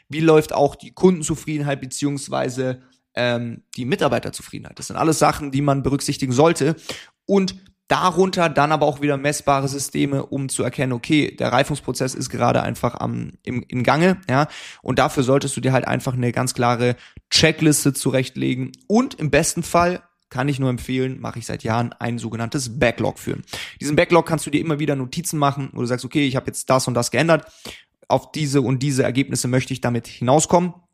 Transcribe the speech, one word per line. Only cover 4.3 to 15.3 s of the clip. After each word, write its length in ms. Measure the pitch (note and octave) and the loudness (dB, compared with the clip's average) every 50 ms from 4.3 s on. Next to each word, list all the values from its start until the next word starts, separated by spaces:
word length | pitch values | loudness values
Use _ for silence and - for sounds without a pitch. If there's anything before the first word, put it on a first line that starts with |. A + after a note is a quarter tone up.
| - - - - - - - - - - | -10 -12 -14 -14 -14 -14 -14 -16 -16 -14
Das 80 | - | -12
sind 100 | - F#2+ | -10 -4
alles 220 | - D3 D#3 D#3 D#3 | 0 2 2 4 4
Sachen, 320 | D3+ D3+ D3 - D3+ C#3 | 4 2 2 0 -6 -4
die 100 | C3 C3+ | -2 0
man 220 | D3 D3 C3+ C#3 B2 | 2 2 2 2 0
berücksichtigen 500 | B2+ C3+ C#3 - - C#3+ - C#3+ C3 B2 | 0 -2 -2 -2 -4 -4 -4 -2 0 4
sollte 420 | B2 D3+ E3+ E3+ - C3+ - D#3+ - - - - - - - _ _ _ | 4 6 4 4 4 0 0 0 -2 -6 -14 -14 -14 -16 -20 _ _ _
und 300 | - G3 G3 F#3+ F#3 - - _ _ _ _ _ _ | 0 2 2 2 0 -4 -10 _ _ _ _ _ _
darunter 600 | C#3 C#3+ D#3+ F#3 E3 E3+ F#3+ G3 F#3 F3+ E3+ D#3+ | 0 2 2 2 4 4 2 2 2 0 0 2
dann 240 | C#3 C#3 C#3+ D3+ D#3 | 2 2 2 2 2
aber 140 | D3 D3 | 2 2
auch 160 | D3+ C#3+ C#3 C#3+ | 0 0 0 0
wieder 160 | D3 C#3+ C3+ | 0 0 0
messbare 500 | C3+ D3 D3 - - - C#3+ C3+ C3+ C#3 | 0 -2 -2 0 0 2 2 2 2 -2
Systeme, 560 | C3+ C#3+ C#3 - - D3 D3 C#3+ C#3 C#3 C#3 | -4 -4 -8 -6 -2 -2 0 0 0 -2 -4
um 240 | - - C3+ C3+ C3 | -4 -6 -6 -6 -6
zu 140 | - - G#2 | -4 -4 -4
erkennen, 320 | B2+ - - C#3 C3 B2 | -4 -2 -2 -2 -2 -2
okay, 420 | A#2 - - D#3+ D3+ C3+ - - | -4 -2 2 2 2 2 0 -2
der 160 | - A#2+ A#2+ A#2+ | -4 -2 2 2
Reifungsprozess 640 | B2 C#3 - D3+ C3+ - - B2+ - C3 C3 - | 2 2 0 -2 -6 -6 -8 -4 -4 -4 -4 -4
ist 160 | - B2+ B2 | -6 -8 -6
gerade 320 | B2+ B2 A#2+ A#2+ A#2+ - - | -2 0 2 2 2 2 0
einfach 320 | - A#2 - - A#2+ - | -2 -4 -2 -4 -4 -4
am, 380 | - - - - A#2 - - - _ _ | -4 -6 -6 -6 -6 -8 -10 -14 _ _
im, 200 | - B2 A#2+ - - | -8 -8 -8 -8 -6
im 140 | - B2 A#2 | -4 0 2
Gange, 360 | A#2+ B2+ D3+ E3+ F#3+ F#3 F3+ - - | 2 4 4 4 4 4 2 -2 0
ja, 180 | B2 C#3 D3+ D3 - - - - - - | 2 2 2 0 -4 -12 -18 -18 -20 -12
und 180 | - - B2+ B2 | -6 -2 2 2
dafür 240 | D#3 D3+ - D3+ C3 | 2 2 2 0 2
solltest 300 | A#2+ | 4